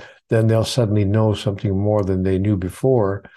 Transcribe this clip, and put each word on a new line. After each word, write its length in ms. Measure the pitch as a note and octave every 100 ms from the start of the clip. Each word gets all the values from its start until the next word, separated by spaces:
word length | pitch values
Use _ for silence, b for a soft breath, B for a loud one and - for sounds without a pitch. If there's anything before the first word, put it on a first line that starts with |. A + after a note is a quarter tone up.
| B B -
then 160 | A2+ A2
they'll 180 | A2+
suddenly 400 | G#2 - A2 G#2
know 300 | G2 A2 A2
something 440 | G2+ G#2+ G2 G#2 F#2+
more 260 | G#2 G#2+
than 180 | F#2+ F#2+
they 160 | F#2 F#2+
knew 180 | G#2 G2
before. 680 | F#2 - C3 B2 G2 G2 -